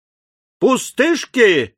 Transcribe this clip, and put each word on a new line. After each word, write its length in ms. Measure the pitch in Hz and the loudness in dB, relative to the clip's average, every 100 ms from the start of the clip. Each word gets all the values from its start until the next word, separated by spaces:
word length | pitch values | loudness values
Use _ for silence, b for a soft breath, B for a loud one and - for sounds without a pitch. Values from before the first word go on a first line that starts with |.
| _ _ _ _ _ _ | _ _ _ _ _ _
«Пустышки! 1160 | 269 254 - - 311 311 - 254 214 160 107 | -2 -2 -4 -2 -2 -2 -4 0 2 2 -4